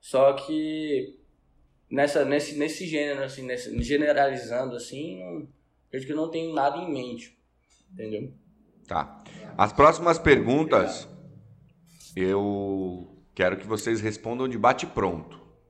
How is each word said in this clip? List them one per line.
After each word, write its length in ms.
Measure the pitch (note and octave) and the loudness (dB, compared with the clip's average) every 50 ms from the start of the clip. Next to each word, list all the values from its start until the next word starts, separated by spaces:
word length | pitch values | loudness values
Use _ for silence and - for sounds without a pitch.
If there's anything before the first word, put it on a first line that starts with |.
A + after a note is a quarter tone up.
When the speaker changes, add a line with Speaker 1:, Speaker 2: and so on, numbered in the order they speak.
Speaker 1:
só 320 | _ - - C3 C3+ C#3 C#3 | _ -2 2 4 6 6 4
que 840 | C#3 - - D#3 D#3 D#3 D#3 D#3 D#3 D#3 D3+ D3 B2+ - - - - _ _ _ _ _ _ _ _ _ _ _ _ _ _ | 2 -4 -4 -4 -4 -2 -4 -4 -6 -4 -2 -2 -2 -2 -6 -12 -20 _ _ _ _ _ _ _ _ _ _ _ _ _ _
nessa, 360 | - C3+ C#3 C#3+ - E3 C#3+ | 0 0 0 2 2 0 0
nesse, 320 | C3 C#3+ D3 C#3+ - D3+ D3 | 2 0 -2 -2 -4 -6 -4
nesse 300 | D3 D#3 D3+ - F#3 E3+ | -4 -4 -4 -8 -8 -6
gênero, 360 | D#3 D3+ D3 D3 C#3+ C#3 C#3 | -4 -4 -4 -4 -4 -6 -6
assim, 200 | C3+ C3 - C3 | -8 -8 -12 -10
nesse, 380 | B2+ B2+ B2 - - A#2 A#2+ A#2 | -8 -8 -8 -8 -8 -6 -6 -2
generalizando, 920 | A#2 D3 C#3+ D3+ D3 C#3+ C#3 C#3 C#3 C3+ B2+ A#2+ A2+ A#2 B2 C3 C3 A#2+ | 0 0 2 2 2 4 4 2 2 0 -4 -8 -6 -4 -4 -4 -4 -6
assim, 440 | A#2+ - - - C3+ D3+ C3+ F#2+ F#2 | -10 -12 -12 -12 -12 -10 -10 -12 -12
não, 280 | F#2 F2+ F2 D#3 C#3+ - _ _ _ _ _ _ _ _ | -12 -12 -12 -12 -14 -14 _ _ _ _ _ _ _ _
eu 60 | - C3+ | -10 -10
acho 80 | C3+ | -8
que 60 | C3+ D3+ | -6 -4
eu 40 | D#3 | -4
não 120 | D#3+ E3 | -4 -4
tenho 240 | D#3+ E3 E3 E3 D#3+ | -4 -6 -6 -4 -2
nada 240 | D3 C#3 C#3+ D3 E3 | 0 0 0 0 -2
em 140 | F3+ F3+ | -6 -6
mente, 480 | D3 C3 B2 B2 A#2 A2+ - - _ _ _ _ _ _ _ _ _ _ _ _ | -6 -6 -6 -8 -10 -12 -14 -18 _ _ _ _ _ _ _ _ _ _ _ _
entendeu? 420 | F#2+ F#2 A2 G#2+ G#2+ G#2 A#2+ C3 C3+ - _ _ _ _ _ _ _ _ _ - | -16 2 2 2 2 2 -2 -6 -10 -16 _ _ _ _ _ _ _ _ _ -2
Speaker 2:
Tá. 360 | F2 D#2+ C#2+ - - - - - - - - - - - | -2 -2 -2 -2 -6 -20 -20 -20 -20 -18 -18 -16 2 2
As 140 | G2 G#2+ | 2 2
próximas 480 | - - C#3 D#3 E3 E3 E3+ F3 D#3+ E3 | 6 8 8 8 8 6 4 2 2 4
perguntas, 880 | - D#3+ C#3 A#2 - A2+ B2+ D3 D#3+ D#3 C#3+ G#2+ F2+ - - - - - - - - - - - - - - - - - _ _ _ _ _ _ - - - | 6 6 6 6 6 4 2 2 2 4 4 4 4 2 -2 -8 -12 -16 -20 -20 -20 -20 -20 -20 -20 -20 -20 -20 -20 -20 _ _ _ _ _ _ -20 -14 -4
eu 1080 | F#2 F#2 F#2 G2 G2+ G2+ G2+ G2+ G2 G2 G2 G2 G2 F#2+ F#2 F2+ F2+ F2 - - - _ _ _ | -2 0 2 2 2 0 0 -2 -2 -2 -2 -2 -2 -4 -4 -6 -8 -14 -16 -20 -20 _ _ _
quero 240 | - F#2 F2+ F#2+ F#2+ | 2 2 2 2 0
que 80 | F#2+ | -4
vocês 360 | G#2 A2 G#2+ - A#2+ A2+ A2 | -6 -6 -4 -2 -2 -2 -2
respondam 460 | G2+ A2 G#2 G#2 - A2 A#2+ B2 C3 C3 | -2 -4 -6 -6 -8 -8 -6 -4 -4 -4
de 100 | B2 A2+ | -4 2
bate-pronto. 800 | G2+ - B2 - - E3+ - - G2 F#2+ F2 D#2+ D#2+ - - - - - _ _ _ _ | 4 4 4 4 -2 -8 -4 0 0 0 -2 -4 -10 -14 -20 -20 -20 -20 _ _ _ _